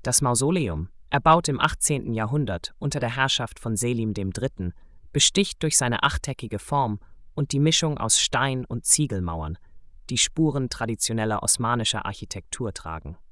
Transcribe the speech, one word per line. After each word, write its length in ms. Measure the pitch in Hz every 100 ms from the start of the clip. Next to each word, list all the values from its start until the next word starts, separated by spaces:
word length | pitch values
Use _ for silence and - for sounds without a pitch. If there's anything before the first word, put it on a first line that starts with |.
Das 180 | - 120
Mausoleum, 640 | 127 117 139 185 120 80 87 - -
erbaut 400 | 143 160 165 165
im 100 | 135
achtzehnten 540 | 156 - - 143 -
Jahrhundert 600 | 113 110 147 120 90 - -
unter 220 | 143 143
der 140 | 120 123
Herrschaft 440 | 135 - 120 -
von 160 | 120 104
Selim 380 | 120 120 110
dem 180 | 101 95
Dritten, 420 | 92 131 - 87 - - - -
besticht 520 | 147 - - 202 -
durch 140 | 160 -
seine 260 | 127 117
achteckige 560 | 139 - - 131 110 104
Form 400 | - 143 123 104 - - -
und 180 | - 139
die 80 | 139
Mischung 380 | 151 156 160 147
aus 240 | 113 -
Stein- 420 | - 131 135 131
und 220 | 123 120 -
Ziegelmauern, 720 | - 147 98 87 82 78 87 - - - - -
die 80 | 120
Spuren 520 | - - 156 139 127
traditioneller 720 | - 117 110 - 113 110 107
osmanischer 640 | - - 113 120 110 107 -
Architektur 680 | 98 104 101 - - 117
tragen. 440 | - 80 80 73 87 -